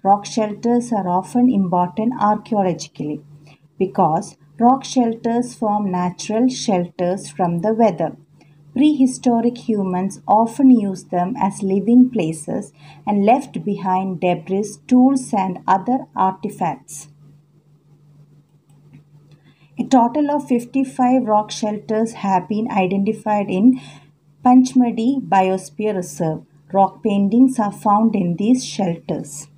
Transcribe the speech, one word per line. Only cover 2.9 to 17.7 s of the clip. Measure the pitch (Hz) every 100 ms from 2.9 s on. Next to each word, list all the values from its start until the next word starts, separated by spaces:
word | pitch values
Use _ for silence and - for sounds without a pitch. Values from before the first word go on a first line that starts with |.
| - 147 147 - - - _ _ _
because | 190 - 170 160 - - _ -
rock | 233 262
shelters | - 262 240 226 233 233 240
form | - 220 208 202
natural | 180 180 180 - 220 254
shelters | 254 - 185 175 - 175 160 147
from | - 175 170
the | 202
weather. | 220 226 165 156 - _ _ _ _ -
Prehistoric | 233 302 285 262 254 247 233 233 240
humans | - 214 190 180 190 - -
often | 208 226 - 269
used | 240 202 185 -
them | 180 180 -
as | 196 196
living | 196 190 190 247 254
places | 220 160 160 - - - _ - - -
and | 202
left | 202 262 - 180
behind | 202 196 185 185 190 175
debris, | 180 170 165 196 208 - -
tools, | 247 262 269 -
and | 208 190 180 -
other | 190 214 262 - -
artifacts. | 190 185 208 - 175 139 - - - _ - _ _ _ _